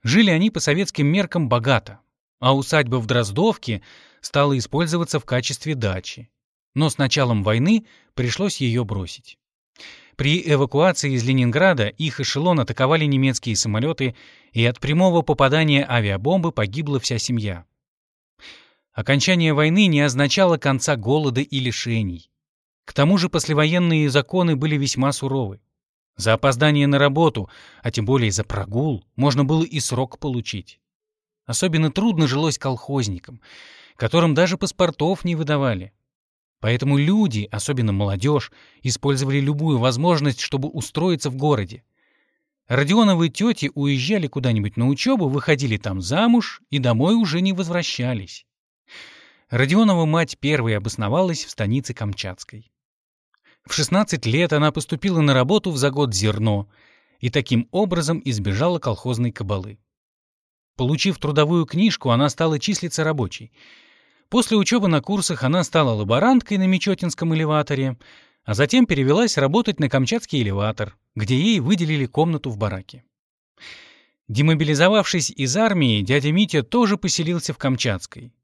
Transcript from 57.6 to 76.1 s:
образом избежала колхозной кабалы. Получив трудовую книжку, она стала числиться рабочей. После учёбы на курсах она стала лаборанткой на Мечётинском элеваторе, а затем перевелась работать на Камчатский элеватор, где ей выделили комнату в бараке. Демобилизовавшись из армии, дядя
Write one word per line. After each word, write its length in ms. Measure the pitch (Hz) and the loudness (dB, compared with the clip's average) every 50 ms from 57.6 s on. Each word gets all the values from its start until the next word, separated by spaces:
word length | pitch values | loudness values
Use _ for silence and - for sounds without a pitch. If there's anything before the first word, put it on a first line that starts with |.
| - _ | 0 _
образом 520 | - 185 220 185 180 170 151 151 165 156 - | -2 -2 0 0 0 -2 0 -2 -2 -2 -4
избежала 540 | 139 117 107 95 104 95 104 147 175 175 165 | -4 -4 -4 -2 -2 -2 0 0 0 0 -2
колхозной 540 | - 131 104 - - 127 123 110 123 120 | -2 -4 -6 -4 -4 -4 -2 -2 -2 -4
кабалы. 460 | - - 113 95 104 95 92 107 101 _ _ _ _ _ _ _ _ _ _ _ _ _ _ _ _ _ _ _ _ | -4 -6 -6 -4 -4 -6 -6 -10 -16 _ _ _ _ _ _ _ _ _ _ _ _ _ _ _ _ _ _ _ _
Получив 420 | - 127 127 156 147 - 196 170 - | -4 -2 0 0 0 0 -2 -2 -2
трудовую 480 | - 147 143 151 151 151 175 170 156 | -4 0 2 2 2 4 2 0 0
книжку, 440 | - - 165 208 220 - - - 127 | 0 0 2 2 2 0 0 0 0
она 180 | 117 123 143 143 | 2 2 2 0
стала 300 | - - 165 160 156 143 | 0 0 0 0 0 -2
числиться 440 | - - 202 - - 165 - - | -2 -4 -4 -4 -4 -6 -4 -2
рабочей. 500 | 156 156 156 139 113 92 - - 110 - _ _ - - - _ _ _ _ _ _ _ _ _ _ _ | -2 -2 0 -2 -4 -4 -6 -12 -18 -20 _ _ -20 -20 -20 _ _ _ _ _ _ _ _ _ _ _
После 280 | - 247 226 - 226 | 0 0 2 2 2
учёбы 320 | 208 190 - 240 240 196 185 | 2 2 2 0 2 2 2
на 120 | 160 147 | 2 0
курсах 420 | - - 202 196 - - 165 120 | 0 -2 -4 -2 -2 -4 -4 -2
она 220 | 131 131 160 185 165 | 0 0 2 0 0
стала 280 | - - 165 151 127 | 0 2 2 2 2
лаборанткой 640 | 113 104 104 98 113 135 190 247 262 247 - - 208 190 | 0 0 0 0 2 2 4 4 2 2 2 0 -2 0
на 80 | 190 | 2
Мечётинском 680 | 185 190 175 - 202 190 - 180 170 - - 175 165 160 | 2 2 2 0 -2 -2 -2 -2 -6 -4 -4 -2 -2 0
элеваторе, 600 | 156 160 151 151 151 147 - 147 135 135 131 127 _ - - - - _ _ _ _ _ | 0 0 0 0 0 0 0 -2 -2 -2 -4 -4 _ -16 -20 -20 -20 _ _ _ _ _
а 100 | - 104 | -4 0
затем 320 | 101 147 - 240 262 247 | 0 2 4 4 4 4
перевелась 500 | - 175 139 131 131 147 202 240 220 - | 4 4 2 4 4 4 4 2 2 2
работать 440 | 151 135 135 160 233 233 226 180 - | 0 0 2 2 0 0 0 -2 -2
на 80 | 156 127 | -2 0
Камчатский 540 | - 135 131 - 226 233 - - - 139 | 2 0 0 0 -2 -4 -4 -4 -2 -2
элеватор, 540 | 113 101 95 98 101 110 110 - 107 98 - _ _ _ _ | 0 0 -2 -2 -2 -4 -4 -4 -8 -8 -8 _ _ _ _
где 200 | 110 107 95 131 | -6 -2 0 0
ей 220 | 131 165 226 226 180 | 2 2 2 2 2
выделили 480 | 117 147 214 170 170 151 156 147 135 | 2 0 0 0 0 -2 0 -2 -2
комнату 440 | 117 - 147 160 170 160 143 - 135 | -2 0 0 0 0 0 -4 -6 -8
в 80 | 110 101 | -6 -4
бараке. 460 | 110 101 95 95 95 - - 123 _ _ _ _ _ _ _ _ _ _ _ _ - - - - - - _ _ _ _ _ _ _ - | -4 -4 -4 -8 -12 -16 -20 -20 _ _ _ _ _ _ _ _ _ _ _ _ -20 -20 -20 -20 -20 -20 _ _ _ _ _ _ _ -6
Демобилизовавшись 1000 | 107 117 143 160 160 147 160 147 151 139 165 185 214 214 - - - 170 - - | 0 2 4 4 4 2 2 0 2 2 4 4 4 2 0 0 -2 -2 -4 -4
из 260 | - - 135 127 135 | -4 -4 -4 -2 0
армии, 460 | 202 226 220 202 170 147 123 107 104 | 0 0 0 2 2 2 2 2 0
дядя 280 | 98 92 | 0 0